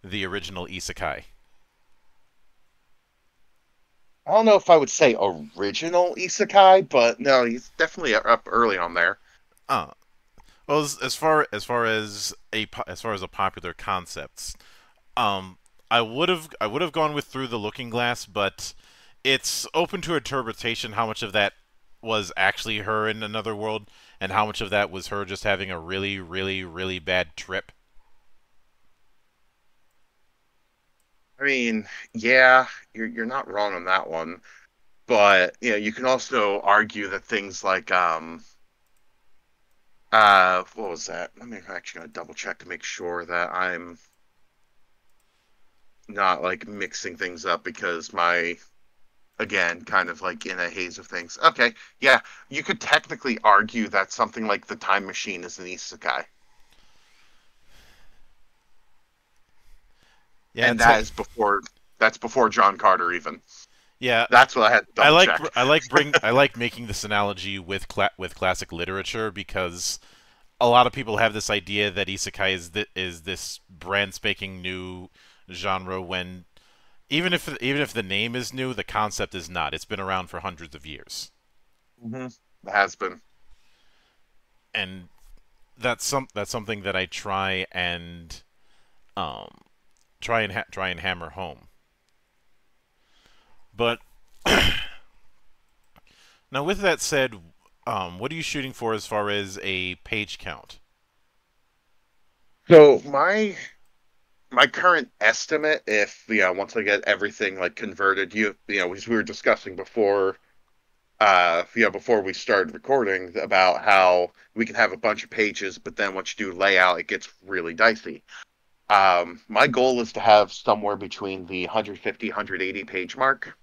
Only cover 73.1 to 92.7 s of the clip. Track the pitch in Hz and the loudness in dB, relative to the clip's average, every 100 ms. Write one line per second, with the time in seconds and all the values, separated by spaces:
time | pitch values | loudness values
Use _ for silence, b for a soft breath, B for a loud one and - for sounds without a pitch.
73.1 | 85 82 90 - - _ 87 85 101 101 | -8 -10 -10 -10 -14 _ -18 -4 -2 -2
74.1 | - 107 98 98 95 90 92 92 90 90 | -4 -6 -6 -10 -10 -10 -10 -10 -14 -16
75.1 | b b b _ 87 95 95 92 95 90 | b b b _ -8 -4 -4 -4 -8 -6
76.1 | 92 90 90 87 _ _ _ _ - _ | -6 -8 -14 -20 _ _ _ _ -20 _
77.1 | 147 180 175 - 143 127 139 143 113 98 | -2 0 -2 -4 -6 -4 -2 -2 -4 -4
78.1 | 98 113 123 117 131 131 113 - 107 107 | -4 -4 -6 -8 -8 -8 -6 -6 -2 -2
79.1 | - 104 95 82 90 76 78 - 101 95 | -4 -8 -8 -10 -6 -6 -6 -10 -10 -4
80.1 | 95 87 87 95 82 82 78 71 73 - | -4 -6 -10 -12 -12 -18 -18 -18 -18 -16
81.1 | - - _ _ _ _ _ _ _ 117 | -16 -16 _ _ _ _ _ _ _ -14
82.1 | 127 127 - _ _ 98 101 98 - 95 | -12 -12 -16 _ _ -4 0 0 0 -8
83.1 | 90 _ _ - - _ _ _ _ _ | -10 _ _ -20 -20 _ _ _ _ _
84.1 | _ _ _ _ _ _ 110 95 95 87 | _ _ _ _ _ _ -8 -8 -10 -18
85.1 | - - - _ _ _ _ 123 117 - | -20 -20 -20 _ _ _ _ -6 -4 -4
86.1 | 139 131 104 101 120 104 104 95 92 92 | -4 -6 -8 -8 -8 -8 -8 -4 -4 -4
87.1 | - - 98 95 95 92 90 87 87 85 | -8 -6 -4 -2 -4 -6 -6 -6 -6 -12
88.1 | 87 82 - _ _ _ _ _ _ _ | -18 -18 -20 _ _ _ _ _ _ _
89.1 | - 85 58 50 - _ _ _ _ _ | -8 -8 -10 -16 -20 _ _ _ _ _
90.1 | _ - 117 104 101 - - 95 87 95 | _ -2 0 0 -4 -8 -6 -6 -4 -6
91.1 | 87 82 95 90 65 50 _ _ _ _ | -6 -8 -10 -12 -12 -20 _ _ _ _
92.1 | _ _ _ _ _ _ | _ _ _ _ _ _